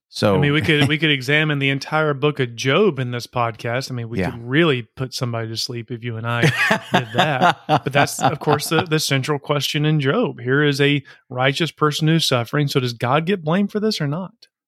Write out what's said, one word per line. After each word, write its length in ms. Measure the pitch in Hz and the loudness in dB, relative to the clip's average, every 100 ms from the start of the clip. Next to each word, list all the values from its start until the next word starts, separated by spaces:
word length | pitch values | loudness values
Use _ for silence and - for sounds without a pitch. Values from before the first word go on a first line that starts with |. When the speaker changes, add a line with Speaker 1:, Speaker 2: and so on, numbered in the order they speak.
| _ | _
Speaker 1:
So 260 | - 202 95 | -2 2 4
Speaker 2:
I 40 | |
mean, 140 | 143 | 4
we 80 | 147 | 2
could, 260 | - 147 143 | 2 2 2
Speaker 1:
<laughs> 0 | |
Speaker 2:
we 100 | 156 | 2
could 140 | 156 | 0
examine 480 | 139 123 151 156 143 | 0 0 2 2 0
the 100 | 135 | 0
entire 460 | 135 - 156 156 139 | -2 -2 0 0 0
book 240 | 147 147 | 0 0
of 160 | 123 113 | -4 -2
Job 420 | 127 156 214 135 | 0 2 2 0
in 140 | 123 | -4
this 160 | 123 - | -6 -6
podcast. 640 | 123 117 110 120 123 135 | -2 -2 -4 -4 -4 -4
I 20 | |
mean, 160 | 123 113 | -8 -6
we 100 | 113 | -4
Speaker 1:
Yeah. 120 | 87 | -4
Speaker 2:
could 160 | 117 120 | -6 -2
really 340 | 143 170 127 | 2 4 2
put 320 | 113 - 131 | -4 -8 -8
somebody 360 | - 123 117 113 | -4 -4 -4 -6
to 80 | 110 | -6
sleep 340 | - 120 110 | -6 -8 -10
if 120 | 117 | -10
you 140 | 120 110 | -8 -6
and 80 | 117 | -2
I 160 | 120 | 0
did 680 | 131 - - 220 - 175 113 | 2 2 0 0 0 -2 0
Speaker 1:
<laughs> 40 | |
Speaker 2:
that. 460 | 120 156 131 175 - - | 0 2 2 2 2 0
But 260 | 147 143 | 0 2
that's, 260 | 143 151 - | 0 0 0
of 200 | 135 156 | 0 0
course, 300 | 151 147 - | 0 0 2
the, 120 | 160 | 0
the 180 | 160 156 | 0 0
central 380 | - 135 131 143 | 0 0 0 -4
question 480 | - 147 - 151 139 | -2 -2 -2 0 0
in 140 | 151 | 2
Job. 400 | 135 208 185 120 | 2 0 0 -2
Here 220 | 120 139 | 0 2
is 180 | 147 135 | 2 2
a 220 | 143 143 - - - | 2 2 -4 -18 -8
righteous 400 | 127 135 139 160 | 0 0 0 -4
person 380 | - 151 143 156 | 0 0 2 2
who's 180 | 165 - | 2 2
suffering. 420 | 123 113 147 143 | 0 0 0 0
So 120 | 139 | 0
does 140 | 123 | -2
God 340 | 117 123 147 165 | -2 0 0 0
get 160 | 202 | -2
blamed 280 | 151 185 202 | 0 0 0
for 80 | 208 | -2
this 220 | 220 214 | -4 -2
or 60 | 143 | -4
not? 400 | 160 185 _ _ _ | -6 -10 _ _ _